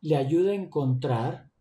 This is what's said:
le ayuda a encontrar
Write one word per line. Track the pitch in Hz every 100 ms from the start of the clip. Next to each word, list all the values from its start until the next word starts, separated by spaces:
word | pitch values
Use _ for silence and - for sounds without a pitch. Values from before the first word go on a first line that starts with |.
le | 156 151
ayuda | 135 165 190
a | 202
encontrar | 180 156 135 127 - 120 113 - - _